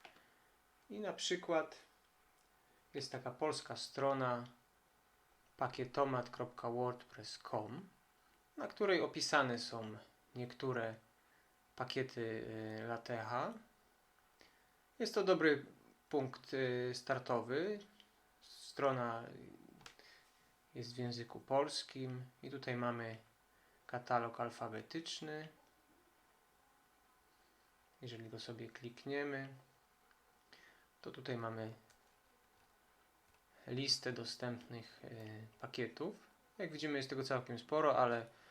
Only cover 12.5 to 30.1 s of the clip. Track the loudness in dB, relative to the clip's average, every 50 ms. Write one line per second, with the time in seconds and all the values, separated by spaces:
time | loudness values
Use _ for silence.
12.5 | -4 -4 -4 -4 -4 -4 -4 -2 -4 -4 -2 -2 -4 -2 -2 -2 0 0 0 -2
13.5 | -4 -8 -14 -20 _ _ _ _ _ _ _ _ _ _ _ _ _ -20 -20 -20
14.5 | -20 -20 -20 _ _ _ _ _ _ -4 -2 0 4 4 6 8 8 8 10 8
15.5 | 8 8 4 -4 -14 -20 -20 -20 -20 -20 _ -2 0 2 2 0 -2 -8 -8 -4
16.5 | 0 2 2 2 2 2 2 0 -2 -2 0 0 0 0 2 2 2 2 2 2
17.5 | 2 2 2 0 -2 -4 -6 -12 -20 -20 -20 -20 _ _ -20 _ _ _ -20 -20
18.5 | -18 -16 -16 -10 0 4 4 6 6 6 2 0 0 -2 -4 -8 -12 -14 -14 -16
19.5 | -16 -18 -18 -20 -20 -18 -18 -18 -18 -20 -20 -20 -20 -20 -20 -20 -20 -20 -20 -20
20.5 | _ _ _ _ -12 -10 -10 -8 -6 -4 -2 -2 -2 -4 -6 -8 -10 -10 -2 4
21.5 | 6 6 6 4 2 -2 -4 -4 -6 -6 -6 -4 -4 -6 -8 -10 -12 -12 -10 -8
22.5 | -8 -6 -2 -2 0 0 2 0 0 0 -4 -6 -8 -10 -14 -20 _ _ _ _
23.5 | _ _ -20 -20 -20 -20 _ -6 -6 -4 0 4 4 4 4 2 -2 -2 -4 -4
24.5 | -4 -4 -6 -6 -6 -6 -8 -6 -6 -6 -6 -6 -6 -6 -6 -6 -6 -8 -8 -10
25.5 | -14 -20 -20 -20 _ _ _ _ -20 -20 -20 _ _ _ _ _ _ _ _ _
26.5 | _ _ _ _ _ _ _ _ _ _ _ _ _ _ _ _ _ _ -20 _
27.5 | _ _ _ _ _ _ _ _ _ -14 -12 -10 -10 -10 -10 -8 -8 -8 -6 -6
28.5 | -8 -8 -8 -10 -10 -10 -10 -10 -10 -8 -6 -2 0 0 0 0 -2 -4 -4 -6
29.5 | -10 -14 -20 -20 _ _ _ _ _ _ _ -20